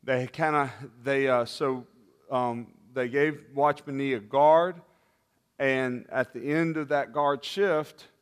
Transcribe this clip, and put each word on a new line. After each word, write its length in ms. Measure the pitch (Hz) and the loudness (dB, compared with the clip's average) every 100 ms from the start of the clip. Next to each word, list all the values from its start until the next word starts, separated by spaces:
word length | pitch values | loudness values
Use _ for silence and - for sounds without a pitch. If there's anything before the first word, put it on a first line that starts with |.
They 220 | - 127 127 | 0 -2 -2
kinda, 480 | - 160 151 135 117 123 117 | -2 0 2 0 -6 -18 -10
they, 240 | 120 139 135 | -2 0 4
uh, 180 | 127 117 | 2 0
so, 400 | - 143 131 123 _ _ _ _ | -2 -2 -2 -8 _ _ _ _
um, 420 | 127 123 120 117 - 101 | -2 -2 -4 -10 -18 -12
they 160 | 127 123 | -6 -2
gave 340 | 135 147 147 - | 0 0 -2 -10
Watchman 440 | 139 147 143 - 135 | 0 2 2 -4 -4
Nee 160 | 139 | -2
a 60 | 127 | -2
guard, 640 | 104 135 147 160 175 175 - _ _ _ _ _ _ _ | -2 4 6 6 4 -4 -16 _ _ _ _ _ _ _
and 480 | 139 131 131 123 - | 0 0 -2 -4 -6
at 240 | 131 127 | -4 -4
the 180 | 123 135 | -4 -4
end 240 | 151 165 156 | 0 0 -2
of 140 | 143 | -2
that 240 | 143 120 | -2 -2
guard 300 | 117 147 143 - | 0 0 0 -6
shift 640 | - 202 160 147 - - _ | -2 0 0 -2 -14 -20 _